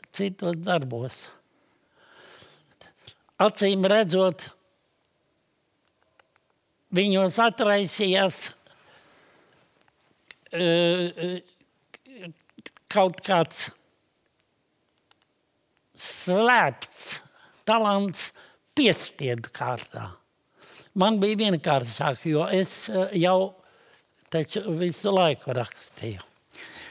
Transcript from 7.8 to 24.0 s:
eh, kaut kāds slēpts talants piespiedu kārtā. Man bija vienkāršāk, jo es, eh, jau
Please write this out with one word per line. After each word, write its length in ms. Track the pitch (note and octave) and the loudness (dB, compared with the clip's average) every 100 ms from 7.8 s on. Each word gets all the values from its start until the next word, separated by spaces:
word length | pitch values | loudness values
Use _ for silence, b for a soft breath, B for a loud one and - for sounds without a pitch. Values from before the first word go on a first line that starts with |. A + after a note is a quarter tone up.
| G3 - G3 F#3+ F#3+ - - - _ b b b b b b b b b _ _ _ _ _ _ - - _ | 0 0 2 2 2 -2 -8 -10 _ b b b b b b b b b _ _ _ _ _ _ -20 -20 _
eh, 880 | E3+ F3 E3+ E3+ F3+ F3 F3 F3 F3+ - _ _ _ _ - - C4 E3+ - _ - - - - | 0 2 4 2 0 -2 -6 -8 -8 -12 _ _ _ _ -20 -20 -20 -18 -20 _ -20 -20 -20 -4
kaut 340 | G#3 F#3+ E3 | 2 2 0
kāds 480 | - F3+ D#3+ - - - _ _ _ _ _ _ _ _ _ _ _ _ _ _ _ _ _ _ _ _ _ - | 0 2 2 -2 -6 -8 _ _ _ _ _ _ _ _ _ _ _ _ _ _ _ _ _ _ _ _ _ -8
slēpts 1200 | - - - F#3 A#3 A#3+ D#3 A#2 - - - - - b b b - | -6 -2 0 2 4 4 2 -2 -10 -8 -6 -6 -8 b b b 0
talants 640 | A3+ G#3 G3+ G3+ - - - B B _ - | 2 2 0 -2 -4 -6 -8 B B _ 2
piespiedu 760 | A#3+ - - - C3+ A#2 A2+ - | 4 2 -2 -6 -6 -6 -8 -8
kārtā. 560 | B2 B2 - - G#2 F2 _ _ _ B B B B F#3+ | -6 -6 -10 -14 -14 -16 _ _ _ B B B B 0
Man 240 | G3 A3 | 2 2
bija 200 | G3+ G#3+ | 0 2
vienkāršāk, 800 | G#3+ E3 E3 C#3 A#2 G#2+ D3 B2 E3 | 0 0 0 0 -2 -4 -4 -2 -2
jo 140 | D3+ E3 | -2 0
es, 420 | F#3+ - - - | 0 -2 -4 -4
eh, 280 | F#3 F#3+ G3 | -2 -2 0
jau 360 | F3 F#3 F#3+ - b b b b | 2 2 0 -6 b b b b